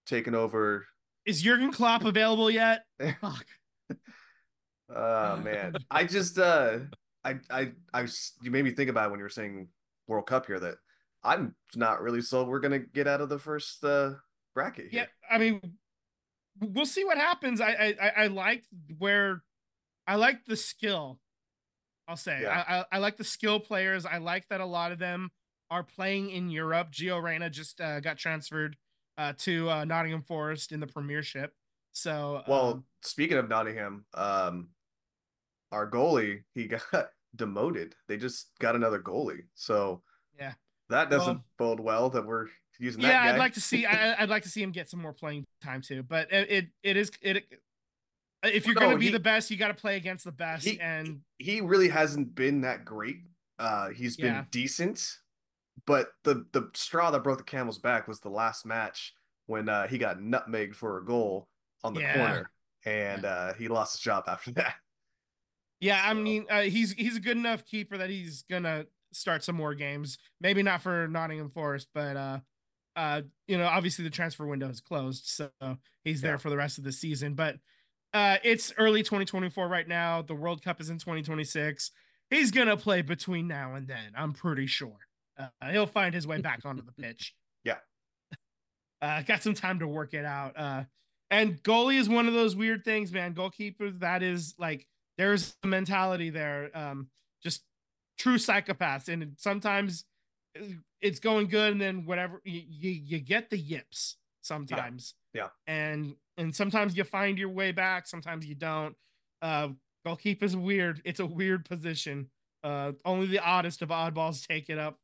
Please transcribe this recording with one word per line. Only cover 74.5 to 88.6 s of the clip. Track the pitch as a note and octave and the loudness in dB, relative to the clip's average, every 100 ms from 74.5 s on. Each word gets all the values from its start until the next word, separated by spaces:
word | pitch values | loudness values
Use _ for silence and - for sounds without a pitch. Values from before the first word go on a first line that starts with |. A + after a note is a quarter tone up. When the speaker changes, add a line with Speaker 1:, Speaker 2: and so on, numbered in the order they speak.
| C#3 C3+ | -4 -4
Speaker 2:
is | A#2+ | -8
closed, | - D3+ C3 C3 - | -6 -4 -4 -6 -6
so | - D3 - C3 C3 _ _ | -6 -6 -8 -8 -8 _ _
he's | D#3 D#3 | -4 -2
there | D3+ | -2
Speaker 1:
Yeah. | C#3+ | -2
Speaker 2:
for | D3 | -2
the | C#3+ | -2
rest | C#3+ D3 | -2 -4
of | |
the | C#3 | -6
season. | C3 E3 C#3+ C#3+ C#3+ | -6 -4 -4 -4 -2
But, | D#3+ - _ _ _ _ _ | -2 -4 _ _ _ _ _
uh, | G#3 G3+ G3 | 4 6 6
it's | A#3 A#3 - - | 4 4 2 4
early | A3 G#3+ | 6 6
twenty | G#3 G3+ G3 | 4 0 0
twenty-four | F#3 F#3 F#3+ F3+ | -2 -2 -2 0
right | F3+ E3 | 0 0
now. | E3+ E3+ E3 | 0 2 0
The | D3+ | -2
World | D3+ E3 E3 | -4 -4 -4
Cup | F#3 E3+ | -4 -6
is | D#3 | -6
in | E3 | -6
twenty | F3 D#3+ | -4 -4
twenty-six. | D3+ D#3 D3+ D#3+ D3+ C#3+ - - _ _ - | -2 -4 -2 -2 -2 -2 -6 -8 _ _ 0
He's | D4 C4 | 4 4
gonna | A3 A#3 G#3 | 6 4 4
play | G#3+ F3+ | 2 2
between | D3+ E3+ - F3 E3+ | 0 -4 -2 -2 -2
now | C#3+ C3 C3+ | -4 -6 -8
and | C3 | -8
then, | B2+ G#2+ A2+ | -10 -10 -6
I'm | D3+ | -6
pretty | C#3 F3 C#3 C3+ | -2 -2 0 0
sure. | - B2+ G#2 - _ _ - | -2 -6 -14 -20 _ _ -16
Uh, | C3+ - C3 | -16 -10 -2
he'll | G3 G#3 | 0 2
find | G#3 F#3 E3+ | 2 0 0
his | D3+ | -4
way | D#3 | -4
back | D3+ A#2 C#3+ | -4 -4 -6
onto | C3 | -10
the | A#2+ | -12
pitch. | - A#2+ A2+ - - _ | -12 -12 -10 -14 -16 _
Speaker 1:
<laughs> | _ | _
Yeah. | - - - _ _ _ _ - _ _ | -6 -6 -8 _ _ _ _ -20 _ _